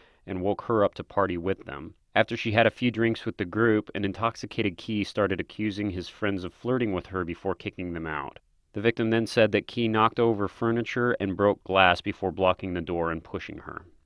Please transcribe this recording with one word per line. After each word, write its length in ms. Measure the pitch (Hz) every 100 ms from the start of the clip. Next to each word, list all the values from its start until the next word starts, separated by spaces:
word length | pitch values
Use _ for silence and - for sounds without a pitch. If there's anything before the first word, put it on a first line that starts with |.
| _ _ -
and 160 | 92
woke 180 | 95 98
her 200 | - 113
up 80 | 101 -
to 80 |
party 340 | - - 95 87
with 260 | 87 98
them. 300 | - 71 80 - _
After 240 | 107 107 120
she 140 | 117
had 160 | 107 110
a 60 |
few 180 | - 123
drinks 340 | 110 113 113
with 120 | 110 -
the 80 |
group, 440 | 90 101 117 107 -
an 100 | -
intoxicated 720 | 98 95 110 - 107 - 104 85
Key 280 | - 107
started 340 | 98 - 98 92
accusing 520 | - - 107 98 104
his 180 | 90 85
friends 340 | - 104 98
of 100 | 90
flirting 400 | - 120 127 113
with 140 | 90 -
her 180 | 95
before 300 | 85 82 95
kicking 380 | 92 101 - 90
them 140 | 85 80
out. 340 | 76 69 - _ _ _
The 80 | 104
victim 300 | 113 - 113
then 180 | 113 113
said 240 | 123 107
that 160 | 101 -
Key 180 | 123 117
knocked 320 | 110 113 -
over 300 | 117 104 98
furniture 680 | - 117 117 117 127 120 -
and 160 | 98 92
broke 260 | 101 -
glass 380 | - 95 92 87
before 320 | 104 - 95
blocking 420 | 85 92 90 95
the 60 | 87
door 320 | 82 85 82
and 100 | 82
pushing 360 | 82 92 - -
her. 260 | - - - _